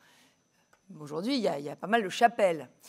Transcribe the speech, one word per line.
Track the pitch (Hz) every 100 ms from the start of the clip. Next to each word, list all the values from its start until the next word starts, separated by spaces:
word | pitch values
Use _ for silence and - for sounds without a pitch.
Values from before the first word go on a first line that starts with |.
| _ - _ _ _ _ _ _ - 160
aujourd'hui, | 147 156 214 277
il |
y | 190
a, | 143
il | 147
y |
a | -
pas | 170
mal | 233
de | 190
chapelles. | - 202 202 196 160 127 _